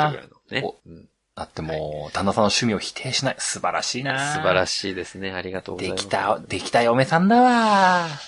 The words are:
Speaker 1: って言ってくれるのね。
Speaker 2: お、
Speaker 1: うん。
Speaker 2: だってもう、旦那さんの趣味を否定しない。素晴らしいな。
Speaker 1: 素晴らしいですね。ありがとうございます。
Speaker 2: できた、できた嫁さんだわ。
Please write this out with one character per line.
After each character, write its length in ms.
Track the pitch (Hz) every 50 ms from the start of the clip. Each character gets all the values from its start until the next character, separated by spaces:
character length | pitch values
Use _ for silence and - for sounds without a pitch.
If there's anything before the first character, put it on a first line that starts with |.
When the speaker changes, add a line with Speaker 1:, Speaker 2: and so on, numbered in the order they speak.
| 151 151
Speaker 1:
っ 20 |
て 80 | 139 -
言 80 | - -
っ 40 | -
て 40 | _ _ _
く 60 | 104
れ 60 | 123
る 20 | -
の 60 | - -
ね。 40 | _ _
Speaker 2:
お、 40 | -
Speaker 1:
う 40 | 85
ん。 160 | 82 98 _ _ _ _ _ _
Speaker 2:
だ 80 | - -
っ 40 | -
て 140 | _ - 80
も 460 | 80 80 78 78 76 76 76 73 76
う、 20 | -
旦 140 | - 98
那 60 | 98 98
さ 80 | 120
ん 20 | 107
の 40 |
趣 200 | 101 - - -
味 80 | 120 107
を 60 | 92
否 100 | - -
定 220 | - - - 123 113
し 120 | - -
な 60 | 131
い。 60 | - -
素 220 | - - - -
晴 120 | - 92 -
ら 120 | - 92
し 160 | - - 123
い 20 | 135
な。 320 | 139 131 135 139 143 151
Speaker 1:
素 60 | 151
晴 120 | - 95 90
ら 140 | 92 92
し 240 | 87 - - - 98
い 60 | 95
で 80 | 92 87
す 100 | - -
ね。 160 | 95 95 95
あ 100 | 95 92
り 120 | 90 92 92
が 100 | 92 -
と 80 | - 92
う 40 |
ご 40 | 90
ざ 60 | 92
い 40 | 92
ま 60 | 95
す。 60 | 95 98
Speaker 2:
で 60 | 98
き 20 |
た、 300 | - 98 98 101 107 -
で 180 | - - - 92
き 120 | - -
た 120 | - 123 117
嫁 220 | 117 117 123 135
さ 160 | - 165 165
ん 80 | 180 196
だ 120 | 226 240
わ。 680 | 247 254 247 233 226 220 208 196 190 185 180 180 170 165 147 147 -